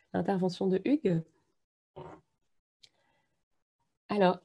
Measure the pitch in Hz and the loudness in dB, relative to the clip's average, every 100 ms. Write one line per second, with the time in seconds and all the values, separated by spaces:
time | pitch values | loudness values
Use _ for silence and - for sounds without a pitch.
0 | _ 185 175 190 180 175 196 185 208 302 | _ -4 -2 0 -2 -2 -2 0 0 0
1 | 190 165 - _ _ _ _ _ _ - | 2 -2 -4 _ _ _ _ _ _ -20
2 | - - _ _ _ _ _ _ - _ | -20 -20 _ _ _ _ _ _ -20 _
3 | _ _ _ _ _ _ _ _ _ _ | _ _ _ _ _ _ _ _ _ _
4 | - 202 180 180 | -6 2 2 2